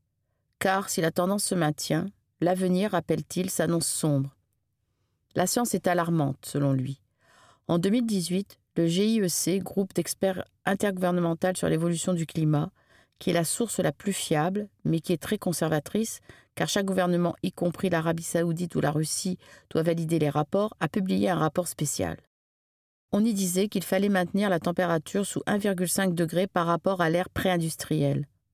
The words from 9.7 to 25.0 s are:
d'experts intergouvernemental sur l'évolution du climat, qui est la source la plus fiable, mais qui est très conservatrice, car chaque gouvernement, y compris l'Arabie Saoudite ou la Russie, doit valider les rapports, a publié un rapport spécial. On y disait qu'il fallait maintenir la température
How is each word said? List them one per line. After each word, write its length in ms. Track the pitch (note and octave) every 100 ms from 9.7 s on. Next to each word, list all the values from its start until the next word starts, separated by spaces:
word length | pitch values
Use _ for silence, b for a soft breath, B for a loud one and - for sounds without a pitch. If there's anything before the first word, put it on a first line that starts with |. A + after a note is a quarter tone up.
| - G3
d'experts 520 | - E3+ - F#3+ F3+ - _ -
intergouvernemental 920 | G3 G#3 F#3 F3+ F3 E3+ E3 F#3 F#3
sur 100 | E3+
l'évolution 460 | D#3+ E3+ E3+ -
du 120 | F3 D#3+
climat, 460 | - D#3 D3+ E3 - b b b b
qui 100 | -
est 40 |
la 100 | E3+
source 360 | E3 - A3+ -
la 120 | E3
plus 220 | D3 -
fiable, 540 | F#3+ - D#3 D#3+ G3 G#3 _
mais 160 | - D#3+
qui 140 | -
est 80 | F3
très 160 | - G#3+
conservatrice, 840 | - D#3+ D#3+ D#3 - G#3 A3+ - B B B -
car 120 | E3+
chaque 180 | G#3 G3
gouvernement, 500 | F#3 F3+ F3 F3 -
y 80 | F#3+
compris 380 | - F3 - F#3+
l'Arabie 340 | E3+ D#3+ E3
Saoudite 520 | E3 F3 E3+ E3 F3 D#3
ou 60 |
la 100 | D3
Russie, 460 | D3+ D#3 - F#3+ F#3 B B B
doit 140 | -
valider 360 | E3 E3 D#3+ E3
les 100 | D3+
rapports, 460 | D3 D3+ G3 G#3+ -
a 80 | D#3
publié 420 | - F#3+ F#3+ G3+
un 60 | E3+
rapport 320 | D#3 - F3
spécial. 500 | - D3 - F2 D#2 _ _ _ _ _ _ _ _ -
On 120 | G3+
y 100 | A3+
disait 340 | G3+ F#3+ F3+ G#3
qu'il 160 | G3
fallait 260 | - F#3+ G3+
maintenir 400 | F#3+ F3 G3 G3+
la 100 | F3
température 640 | F3+ F3 F3+ E3